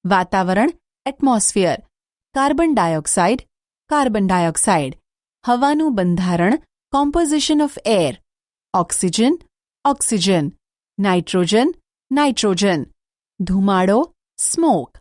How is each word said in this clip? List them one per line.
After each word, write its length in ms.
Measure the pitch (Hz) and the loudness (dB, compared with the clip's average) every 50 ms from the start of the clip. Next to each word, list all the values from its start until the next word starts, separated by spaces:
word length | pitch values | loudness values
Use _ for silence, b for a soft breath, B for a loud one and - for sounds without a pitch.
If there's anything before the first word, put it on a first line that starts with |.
| - | -2
વાતાવરણ, 640 | 175 202 185 185 185 - 190 185 185 185 202 240 330 - _ _ _ _ _ _ | 0 0 0 0 0 -2 -2 0 0 0 2 0 0 -2 _ _ _ _ _ _
એટમોસ્ફિયર. 760 | - - _ 285 269 240 214 - - - 202 185 165 131 - - _ _ _ _ _ _ _ _ _ _ | -12 -6 _ 0 0 0 0 0 -2 0 0 0 0 0 -4 -8 _ _ _ _ _ _ _ _ _ _
કાર્બન 400 | 269 269 285 302 277 339 320 294 | -2 0 0 2 2 0 2 2
ડાયોક્સાઇડ, 760 | 220 175 165 165 156 151 - - 196 170 185 240 254 - _ _ _ _ _ _ _ _ _ | 0 0 0 -2 -2 -4 -2 0 0 0 0 0 -2 -6 _ _ _ _ _ _ _ _ _
કાર્બન 380 | 302 294 269 247 214 214 196 | -2 0 0 0 0 0 0
ડાયોક્સાઇડ. 720 | 185 185 180 170 165 160 - - - 190 160 143 131 147 - _ _ _ _ _ _ _ _ - | 0 0 0 0 0 -2 -2 0 0 0 0 0 -4 -10 -14 _ _ _ _ _ _ _ _ -2
હવાનું 500 | 240 240 240 269 285 302 302 320 311 240 | -2 0 2 2 0 2 2 0 0 0
બંધારણ, 640 | 202 180 180 175 180 180 180 175 170 175 190 254 320 - _ _ _ _ _ - | 0 0 0 0 0 0 -2 0 0 2 0 0 -2 -4 _ _ _ _ _ -2
composition 680 | 277 285 285 294 339 339 285 302 302 269 - 311 294 | 0 0 0 0 0 0 0 0 -2 0 0 0 0
of 160 | 302 277 - - _ | 0 -2 -4 -6 _
air. 280 | 214 226 190 165 139 117 - _ _ _ _ _ _ _ _ _ _ - | 0 0 2 0 -2 -4 -8 _ _ _ _ _ _ _ _ _ _ -4
ઓક્સિજન, 680 | 185 170 - - - - 180 165 - 226 262 349 339 - _ _ _ _ _ _ _ _ | -4 -2 -2 -4 -2 -2 -2 0 2 2 2 0 -2 -6 _ _ _ _ _ _ _ _
ઓક્સિજન. 640 | 285 277 - - - 233 196 170 196 190 165 147 - - _ _ _ _ _ _ _ _ - | -2 -2 0 -2 -2 -2 -2 0 0 0 0 0 -4 -8 _ _ _ _ _ _ _ _ -2
નાઇટ્રોજન, 760 | 196 202 185 180 165 - - 185 180 165 208 220 254 339 339 _ _ _ _ _ _ _ | 0 0 0 0 -2 0 0 0 0 2 2 2 2 0 -2 _ _ _ _ _ _ _
નાઇટ્રોજન. 760 | 262 294 294 277 226 - - 208 190 170 202 202 175 151 123 - _ _ _ _ _ _ _ _ _ - | -2 0 0 0 0 0 -2 -2 0 0 0 0 0 -2 -4 -10 _ _ _ _ _ _ _ _ _ -8
ધુમાડો, 760 | 190 170 185 196 190 202 196 185 185 190 202 233 330 - _ _ _ _ _ | -4 -2 0 0 2 2 2 2 2 2 2 0 0 -2 _ _ _ _ _
સ્મોક. 600 | - - - - - 330 311 226 160 120 - _ - | -8 -6 -4 -2 0 2 2 2 0 -2 -8 _ -20